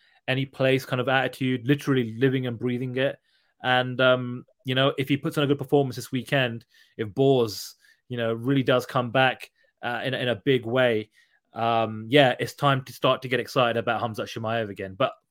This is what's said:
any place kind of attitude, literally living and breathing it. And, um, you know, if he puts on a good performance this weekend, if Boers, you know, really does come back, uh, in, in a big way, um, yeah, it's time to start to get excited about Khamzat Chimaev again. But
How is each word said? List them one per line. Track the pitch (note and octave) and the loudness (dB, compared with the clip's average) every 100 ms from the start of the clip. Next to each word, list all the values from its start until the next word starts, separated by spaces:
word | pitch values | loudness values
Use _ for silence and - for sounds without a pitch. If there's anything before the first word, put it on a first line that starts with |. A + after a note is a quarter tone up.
| _ _ - | _ _ -4
any | C3 C3+ | -4 -4
place | - C3 C3 - | 0 2 2 0
kind | B2+ | -2
of | B2 | 0
attitude, | C3 B2+ - C3 B2+ A#2 | 2 0 -2 -2 -2 0
literally | C#3+ - C3 A2+ A2+ | 0 2 0 0 0
living | C3+ C3+ B2+ | 0 2 -4
and | A2 | -4
breathing | B2 B2 B2+ B2+ | -4 -4 -4 -2
it. | C3+ - _ _ _ - | -4 -4 _ _ _ -8
And, | B2 B2+ B2+ B2 | 0 0 0 2
um, | B2+ B2+ B2 B2 - _ | 4 4 0 -10 -14 _
you | C3 | -2
know, | C3 C#3 C#3 | 2 2 0
if | C3+ | -2
he | C#3+ | -2
puts | D#3+ D3+ | -2 -2
on | |
a | C#3 | 0
good | C#3+ | 0
performance | C3+ C#3+ C3+ A#2 | 2 2 2 -4
this | - | -8
weekend, | C3 A#2+ C#3+ B2 A#2 _ _ _ - | -8 -2 0 0 -4 _ _ _ -8
if | A2 | -6
Boers, | C3 C3+ C3 A2 F#2+ - - _ _ - | 2 4 4 2 -2 -14 -18 _ _ -10
you | A#2+ | -4
know, | A2+ | -4
really | A2+ A#2+ C#3 | -2 0 0
does | C3 B2+ - | 2 2 2
come | C3 A#2+ | -2 0
back, | C3 C3 A#2 - _ _ _ | 2 2 0 -14 _ _ _
uh, | A#2+ A#2 | -6 -4
in, | A#2+ | -4
in | B2+ B2 | -2 -2
a | G#2+ | 0
big | C#3 B2+ A2 | 2 0 0
way, | B2+ B2 A2 G#2+ _ _ _ _ | 2 2 2 -4 _ _ _ _
um, | - A#2 A2+ A2 G#2+ A2 | -4 0 0 0 -4 2
yeah, | C#3+ C3 - | 6 6 4
it's | B2 | -6
time | - C#3+ C3+ | 0 0 0
to | - | -4
start | - C3+ B2+ | -2 0 0
to | B2 | -2
get | B2 | -4
excited | A2 C#3 A#2+ A2+ | -2 0 2 0
about | A#2+ A2 | -2 -2
Khamzat | A#2 G#2+ G2+ | -4 -6 -8
Chimaev | A#2 A2 A#2 G#2 | -6 -4 -4 -4
again. | G2 F#2+ F#2+ | -8 -10 -2
But | B2+ - _ | -2 -4 _